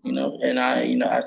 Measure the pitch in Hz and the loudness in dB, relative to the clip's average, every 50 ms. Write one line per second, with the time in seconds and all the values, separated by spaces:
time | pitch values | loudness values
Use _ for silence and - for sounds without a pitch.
0 | - 131 131 131 135 135 135 135 131 131 127 127 127 127 127 127 123 123 127 123 | -6 -4 -2 -2 -2 -2 -2 -2 -2 0 0 2 2 2 2 0 0 0 0 0
1 | 123 113 - 127 123 | 2 2 0 0 -2